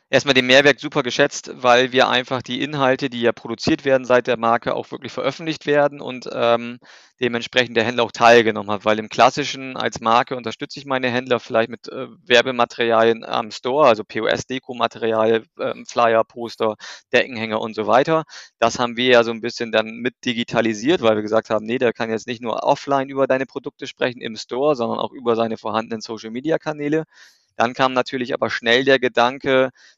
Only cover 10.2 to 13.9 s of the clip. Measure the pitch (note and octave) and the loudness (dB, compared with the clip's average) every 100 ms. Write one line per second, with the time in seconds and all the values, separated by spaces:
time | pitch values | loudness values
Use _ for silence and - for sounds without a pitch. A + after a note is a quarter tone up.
10.2 | C3 B2+ A2+ - D3 - C#3 C3 B2+ A#2+ | 2 -4 -8 -10 -12 -12 -4 -2 0 -2
11.2 | B2+ A#2 - A2+ A#2 A2+ - - B2 A#2 | -2 -4 0 -2 -2 -4 -14 -14 -14 -12
12.2 | - A#2+ B2 B2 A#2 - A#2 A2+ A2+ A2+ | 2 4 4 0 -2 -2 2 4 4 2
13.2 | - B2 A2 - B2 C#3 C#3+ | -2 -6 -6 -8 -4 2 4